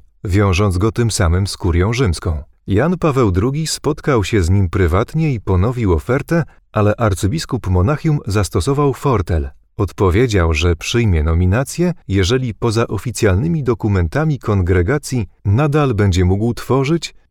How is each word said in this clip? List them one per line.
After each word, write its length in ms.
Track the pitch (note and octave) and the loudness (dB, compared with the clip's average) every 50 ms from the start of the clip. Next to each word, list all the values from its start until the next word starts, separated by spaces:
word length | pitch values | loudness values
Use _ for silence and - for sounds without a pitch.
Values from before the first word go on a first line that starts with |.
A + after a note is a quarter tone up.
| - _ _ _ - | -8 _ _ _ -6
wiążąc 540 | E2+ E2+ G#2 G#2 G2 F#2 D#2 G#2 G#2 F2+ F#2 | -2 0 2 2 2 2 2 2 0 0 0
go 140 | F#2 A2 | 0 -2
tym 200 | G#2+ - A#2+ A2+ | 0 0 -2 -2
samym 360 | G2 - G#2 E2 E2 F#2 G2 G2 | 0 0 0 2 2 0 0 -2
z 100 | - - | -6 -4
kurią 360 | - G2 E2 F2 F2+ G#2 A#2+ | -2 0 0 2 0 0 0
rzymską. 500 | - C#3 G2+ E2 - - F2+ D#2 C#2+ - - _ _ _ - | 0 0 0 -2 -2 -4 -4 -6 -6 -8 -12 _ _ _ -2
Jan 300 | G2+ G2+ C3 E3 F#3 E3 | 0 0 2 0 0 0
Paweł 340 | - E3 C3+ C3+ B2+ G#2 | 0 0 2 2 2 2
drugi 360 | F2+ F#2 G2+ B2+ C3+ D3+ D#3+ D3+ | 2 2 0 0 -2 -4 -6 -6
spotkał 560 | - - - C3+ D3+ - - - C#3 A#2 F#2+ | -8 -4 -4 -4 -4 -2 -2 0 0 0 0
się 200 | - - G#2+ F2 | 0 0 0 2
z 60 | E2 | 2
nim 200 | F#2 G2+ G2 E2+ | 2 2 2 0
prywatnie 640 | - F#2+ F#2+ E2 D#2+ F#2 A#2+ - - D#3 E3 D#3 C3+ | 0 0 0 2 2 0 0 0 -2 -2 -2 0 -2
i 80 | G#2+ | -4
ponowił 520 | - - F#2+ F2+ F#2 A#2 B2+ B2+ A#2 G2 F2 | -2 0 0 2 2 0 -2 -2 0 0 0
ofertę, 500 | D#2 - - A#2+ C#3 C#3 - E3 E3+ D3+ - - _ _ _ | 0 0 0 -2 -2 0 0 -2 -2 -2 -2 -8 _ _ _
ale 240 | - A2 G#2 G#2 G#2 | -2 0 2 2 2
arcybiskup 720 | - A#2+ G#2+ G2 - - F#2+ A2+ E3 - - - A#2 - G2 | 2 0 0 0 0 -2 -2 -2 -2 -6 -6 -6 -6 -2 0
Monachium 520 | F#2 F2+ F2+ A2 D3+ C#3 - E3 D3 C#3+ - - | 0 2 2 2 0 0 0 0 0 0 -2 -2
zastosował 680 | F#2+ G#2+ G2+ - - G2+ - C3+ C#3+ C#3 D3 C#3+ B2+ | -2 -2 -2 0 -2 -2 -2 0 0 0 0 0 0
fortel. 560 | - - C#3+ B2+ G#2 - - F#2 D#2+ C#2 C#2 - - _ _ _ - | -2 -2 0 0 0 0 -2 -2 -2 -2 -4 -10 -16 _ _ _ -6
Odpowiedział, 760 | G#2 G2 - - G#2+ F#2 E2+ G2+ B2+ B2 G#2+ F#2+ E2+ E2 D#2+ | -6 -6 -2 0 0 2 4 4 2 2 2 2 2 2 2
że 220 | D2 D2+ F2 E2+ | 0 2 0 0
przyjmie 480 | - - - - A#2+ A#2+ G#2+ F2+ D#2+ D2+ | -2 -4 -4 -2 0 2 2 2 2 2
nominację, 720 | D#2+ E2 E2+ F2+ F2+ F#2+ A#2 C#3 - - - E3+ F3+ E3+ - - - | 2 2 2 2 2 2 0 0 -2 -2 -2 -2 -2 -2 -4 -6 -4
jeżeli 460 | F#2+ G2 F#2+ F2 A#2+ C3 C3 B2 G2+ | 0 0 0 2 0 0 -2 -4 -6
poza 340 | - - A#2+ G#2 A2+ A2+ - | -4 -2 -2 0 0 -2 -2
oficjalnymi 760 | - G2+ - A#2+ G#2+ - - G#2 F#2 F#2 C3 E3 E3+ D#3+ C3+ | -4 -6 -6 -6 -4 0 2 2 2 2 0 0 -2 -2 0
dokumentami 760 | A#2+ A#2+ - - G#2+ G2+ F#2+ F2 D#2+ - C#3 D#3 D#3+ D3 A#2+ | -2 -2 0 0 0 0 2 0 0 0 0 0 0 -2 -2
kongregacji 880 | - - G#2+ G2+ F2+ E2+ F#2+ F#2 F2 F#2 C3+ D3 - - - B2 G#2 - - _ _ | -2 -2 0 0 2 2 2 2 2 2 0 -2 -2 -4 -4 -4 -4 -6 -10 _ _
nadal 480 | G#2 G2 A2+ D3+ D#3 C#3 D#3 D3 C3+ B2 | 0 2 2 2 2 2 2 2 2 2
będzie 320 | G2 G#2 G2+ E2+ F2 F#2 | 2 2 2 4 4 2
mógł 280 | F2+ F#2+ G2+ G#2+ A#2+ A#2 | 2 2 2 0 -2 -4
tworzyć 640 | - - - B2 C3+ C3+ C3+ E3 E3 - - - - _ _ | -4 -2 0 0 0 2 0 -2 -2 -4 -8 -14 -18 _ _